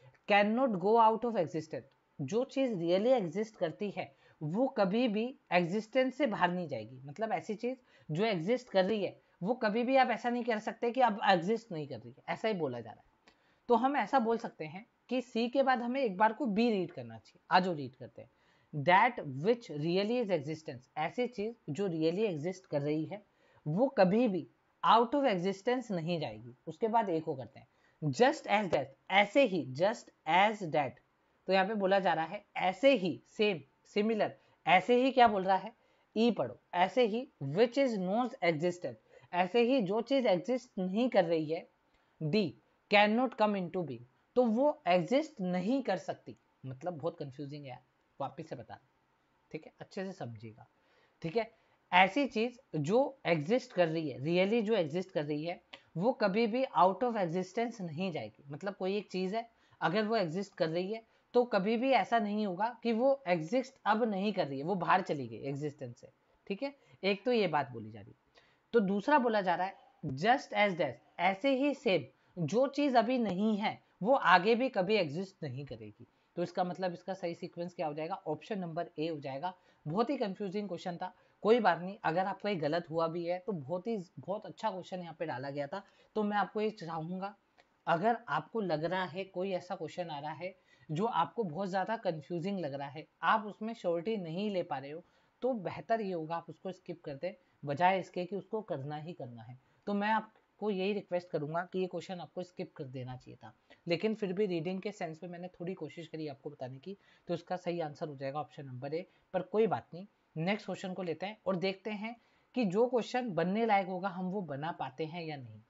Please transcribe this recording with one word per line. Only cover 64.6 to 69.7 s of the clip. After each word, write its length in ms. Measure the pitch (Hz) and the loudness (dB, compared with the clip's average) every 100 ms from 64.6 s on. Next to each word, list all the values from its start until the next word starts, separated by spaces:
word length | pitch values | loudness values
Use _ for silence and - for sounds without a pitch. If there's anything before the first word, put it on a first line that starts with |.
वो 100 | 156 | -4
बाहर 280 | 190 165 185 | -2 4 2
चली 240 | 190 156 120 | 2 -4 -6
गई 100 | 113 | -8
एग्जिस्टेंस 600 | 139 139 147 - 127 123 | -8 -6 -6 -8 -14 -14
से, 80 | - _ _ _ - | -20 _ _ _ -10
ठीक 160 | 196 | -6
है। 120 | 277 277 _ - | -6 -10 _ -4
एक 220 | 190 202 | -2 0
तो 80 | 247 | 2
ये 140 | 240 185 | 2 4
बात 220 | 147 131 | 2 -2
बोली 200 | 120 110 | -6 -12
जा 100 | 107 | -14
रही 100 | 98 | -18
है। 60 | - _ _ _ _ _ | -20 _ _ _ _ _
तो 60 | 233 | 2
दूसरा 360 | 190 202 202 294 | 2 0 4 4
बोला 220 | 240 214 | 4 2
जा 140 | 185 | 2
रहा 120 | 165 | 0
है 80 | 185 | -2